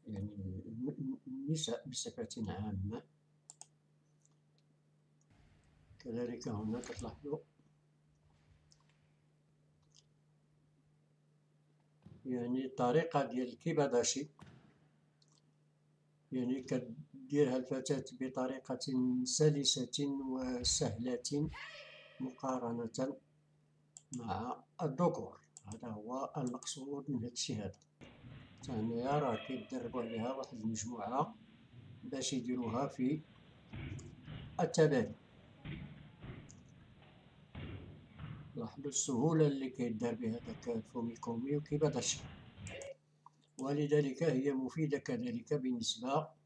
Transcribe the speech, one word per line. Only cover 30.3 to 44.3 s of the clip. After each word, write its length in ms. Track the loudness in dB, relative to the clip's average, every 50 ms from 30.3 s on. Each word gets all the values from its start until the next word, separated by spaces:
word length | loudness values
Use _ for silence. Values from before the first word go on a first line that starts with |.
واحد 280 | -2 -4 -6 -8 -8 -4
المجموعة 760 | -2 -2 -2 -2 -4 -6 -6 -4 -4 0 2 2 2 2 -2 -14 -20 -20 -20 -20 -20 -20 -20 -18 -18 -18 -18 -12 -10
باش 280 | -6 -4 -2 -2 0
يديروها 540 | 0 0 0 0 0 0 0 0 0 0 0
في 340 | 0 0 2 2 2 2 0 -2 -10 -20 -20 -20 -20 -20 -20 -18 -14 -10 -8 -8 -6 -8 -8 -10 -12 -16 -16 -14 -12 -10 -10 -10 -8 0 0
التبادل. 540 | 2 4 6 6 8 8 8 6 4 2 -2 -12 -16 -20 -20 -20 -20 -20 -20 -14 -12 -10 -10 -10 -10 -12 -14 -16 -18 -20 -18 -16 -12 -12 -12 -12 -14 -18 -20 -20 -20 -20 -20 -20 -20 -20 -20 -20 -20 -20 -20 -20 -20 -20 -20 -20 -20 -14 -10 -8 -6 -6 -6 -8 -10 -12 -14 -16 -18 -20 -14 -12 -10 -10 -10 -12 -12 -10 -8
لاحظوا 320 | -8 -8 -8 -8 -6 -6 -2
السهولة 580 | 0 0 0 2 4 4 6 6 8 8 8
اللي 240 | 6 6 2 -2 -4
كيدار 440 | -2 -2 -2 -2 0 0 0 0 0
بها 240 | 0 -2 -2 -2 -2
داك 460 | -6 -8 -10 -8 -4 -2 -2 -2 -4 -4
فوميكومي 640 | -4 -4 -4 -4 -4 -6 -6 -4 -2 -2 0 2 0
وكيباداشي. 640 | 0 2 0 2 4 4 4 2 2 0 0 -2 -2 -6 -12 -14 -14 -18 -18 -16 -14 -12 -10 -10 -10 -10 -12 -14 _ _ _ _ _ _ -20 _ _ _ _ _ -4
ولذلك 640 | 0 2 4 4 6 8 8 6 6 6 2 4
هي 300 | 4 4